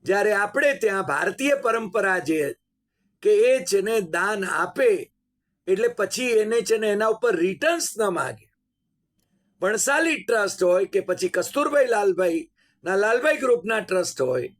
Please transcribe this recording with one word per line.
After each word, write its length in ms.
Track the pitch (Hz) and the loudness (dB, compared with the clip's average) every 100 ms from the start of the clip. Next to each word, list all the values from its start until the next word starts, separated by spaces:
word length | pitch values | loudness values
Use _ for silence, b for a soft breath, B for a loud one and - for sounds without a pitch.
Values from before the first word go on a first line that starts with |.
જ્યારે 300 | - 196 208 | 0 0 2
આપણે 400 | 202 202 185 196 | 0 0 0 0
ત્યાં 300 | 185 214 196 | 2 -2 -2
ભારતીય 520 | 185 143 170 185 277 277 | -2 -2 -4 -2 0 0
પરંપરા 640 | 240 226 220 208 190 185 | 0 -2 -2 -2 0 -2
જે 360 | 151 156 143 - _ _ _ _ _ _ | -2 -2 -2 -6 _ _ _ _ _ _
કે 80 | 214 | 2
એ 340 | 208 240 262 | 4 4 2
છે 180 | - 196 | 0 -2
ને 200 | 196 226 | 0 -2
દાન 440 | 175 160 190 214 185 | -2 -2 -2 -2 -4
આપે 680 | 160 180 - 254 196 - _ _ _ _ _ - | -2 -4 2 2 2 -2 _ _ _ _ _ -2
એટલે 200 | 190 233 | 0 0
પછી 360 | 233 196 - | 0 -4 -2
એને 380 | 254 220 214 233 | 0 2 2 0
છે 160 | 196 220 | 0 0
ને 100 | 214 | 2
એના 200 | 208 220 | 0 0
ઉપર 280 | - 240 170 | 0 0 2
રિટર્ન્સ 640 | 180 165 311 339 - 208 | 0 0 0 0 -4 -2
ન 100 | 208 | -2
માગે. 460 | 165 131 113 _ _ _ _ _ _ _ _ _ _ _ _ | -2 -6 -10 _ _ _ _ _ _ _ _ _ _ _ _
ભણસાલી 600 | 185 214 254 285 330 285 | -2 0 0 2 0 -2
ટ્રસ્ટ 400 | 180 226 202 - | -2 0 -2 0
હોય 220 | 180 180 190 | 2 2 2
કે 140 | 196 | -2
પછી 300 | 185 180 185 | -2 -4 -2
કસ્તુરભાઈ 560 | - 170 277 294 285 254 | -4 -4 -2 0 2 2
લાલભાઈ 680 | 220 202 175 180 165 - _ _ _ | 2 2 2 0 -2 -6 _ _ _
ના 120 | - 196 | -4 0
લાલભાઈ 420 | 208 240 302 294 | 2 2 2 0
ગ્રુપના 420 | 254 240 214 220 | 2 2 2 -2
ટ્રસ્ટ 420 | 190 185 175 - | 0 -2 -2 -2
હોય 340 | 127 127 120 _ | -2 -2 -4 _